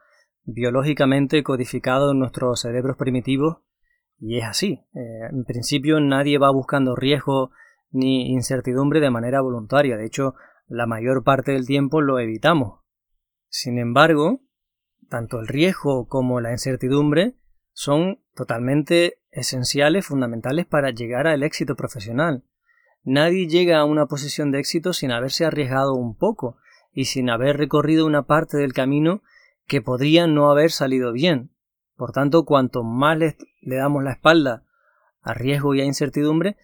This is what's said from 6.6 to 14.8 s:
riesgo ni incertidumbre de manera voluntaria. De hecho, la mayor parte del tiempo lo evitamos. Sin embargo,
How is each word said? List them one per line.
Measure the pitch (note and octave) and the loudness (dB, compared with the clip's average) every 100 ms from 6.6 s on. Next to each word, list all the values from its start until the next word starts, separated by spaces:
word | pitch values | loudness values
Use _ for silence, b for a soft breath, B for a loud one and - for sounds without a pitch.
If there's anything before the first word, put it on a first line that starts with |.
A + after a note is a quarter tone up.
| B2+ C#3+ C3 | 0 0 0
riesgo | B2 C3+ C#3+ D3 C3+ C3 b b b b | 0 0 0 0 -2 -2 b b b b
ni | C3 C3 C3 B2+ | -2 0 0 0
incertidumbre | B2+ A#2 C3 B2+ B2+ C#3+ D#3 | -2 -2 -4 -2 0 2 2
de | C#3+ | 2
manera | A#2 A#2+ C#3 | 0 -2 0
voluntaria. | C3 A#2+ G#2+ C3+ C#3+ A2 | -2 -4 0 2 2 0
De | A2+ | -6
hecho, | - C3+ - b b b | -4 -4 -6 b b b
la | A#2 A#2 | -4 -4
mayor | A2+ A#2+ C3 | -2 -2 0
parte | A#2+ C3+ C#3 | 2 2 2
del | C3+ B2+ | -2 0
tiempo | C#3 C#3 D#3 | 0 0 0
lo | C#3 C3 | 2 0
evitamos. | A2+ A2 D3+ E3 A#2 - _ _ _ _ _ _ _ | -2 0 2 2 0 -6 _ _ _ _ _ _ _
Sin | - B2+ B2 | -8 -4 -2
embargo, | A#2 B2+ D#3+ D3+ D#3+ C4+ _ _ _ _ | 2 4 6 4 2 -2 _ _ _ _